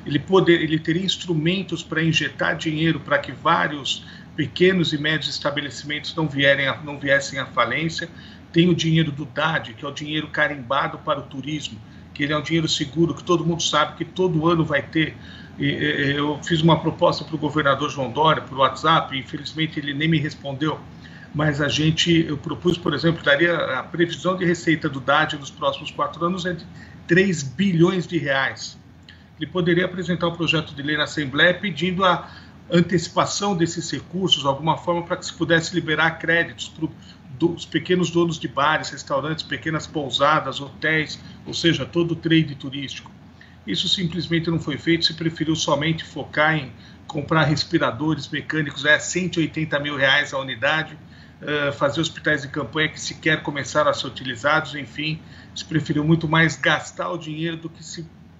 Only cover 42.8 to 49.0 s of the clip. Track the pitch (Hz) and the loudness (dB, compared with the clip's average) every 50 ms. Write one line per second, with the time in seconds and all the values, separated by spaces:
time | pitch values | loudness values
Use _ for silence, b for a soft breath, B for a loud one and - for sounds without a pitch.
42.8 | 139 - - - - - - - - - B B B B B B B 220 180 - | -10 -10 -10 -14 -14 -18 -20 -20 -20 -20 B B B B B B B -4 -2 -2
43.8 | - 190 - 202 180 165 170 175 139 139 170 165 165 170 165 160 - 160 143 123 | 0 0 0 0 0 -2 -2 -4 -2 0 0 0 2 0 0 -2 -2 -4 -6 -2
44.8 | - 165 170 165 170 - 165 - 165 160 160 - 156 151 156 156 - - 151 139 | 2 2 2 2 2 -2 -2 -2 -2 -4 -2 -2 0 0 0 0 2 2 2 2
45.8 | 151 160 160 160 - - - 156 120 - - 151 151 156 160 156 135 120 - B | 2 0 0 -2 -4 -8 -10 -10 -10 -6 0 2 4 4 4 2 -2 -6 -12 B
46.8 | B B B B B - - 151 135 - 165 160 151 143 156 139 - - 165 160 | B B B B B -8 -6 -6 -2 2 4 4 6 4 4 2 0 0 2 2
47.8 | 147 127 120 117 147 156 156 139 131 - 151 139 - - 151 156 151 139 127 135 | 2 2 0 0 0 0 0 -2 -4 -6 -8 -8 -6 -2 -2 -2 -2 -2 -4 -2
48.8 | 135 151 151 147 | 4 4 4 4